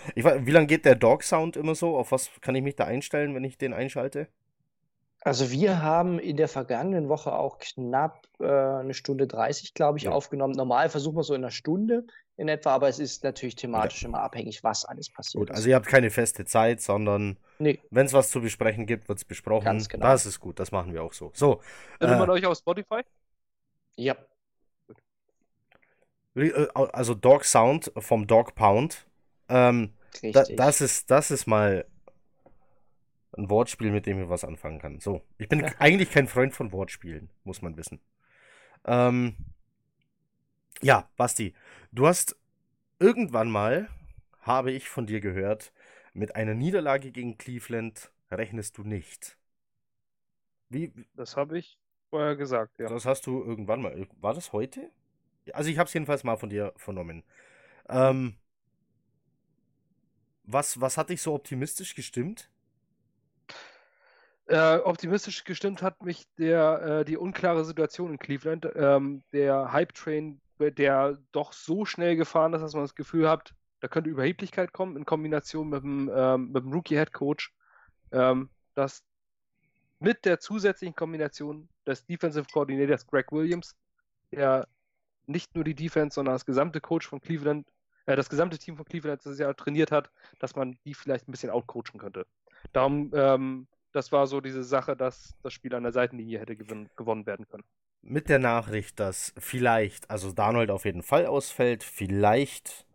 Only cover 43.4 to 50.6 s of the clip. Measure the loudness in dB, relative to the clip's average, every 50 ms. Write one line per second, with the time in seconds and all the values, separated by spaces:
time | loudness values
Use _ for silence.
43.4 | 2 2 2 0 2 2 0 -2 -4 -6 -14 -20 -20 -20 -20 -20 -20 _ _ _
44.4 | -2 0 0 2 0 -2 -4 -6 -8 -10 -8 -6 -6 -4 -4 -4 -4 -4 -4 -2
45.4 | -2 -2 -2 -4 -6 -18 _ _ _ -20 -20 -20 _ _ -10 -8 -8 -6 -4 -4
46.4 | -4 -4 -2 -2 -2 0 0 0 0 0 0 0 -2 -6 -12 -10 -10 -10 -10 -12
47.4 | -12 -12 -12 -12 -10 -8 -8 -6 -8 -8 -12 -16 -20 -20 _ _ _ -10 -8 -8
48.4 | -8 -8 -8 -10 -10 -10 -12 -12 -10 -8 -8 -8 -8 -12 -18 -20 -20 -20 -20 _
49.4 | _ _ _ _ _ _ _ _ _ _ _ _ _ _ _ _ _ _ _ _
50.4 | _ _ _ _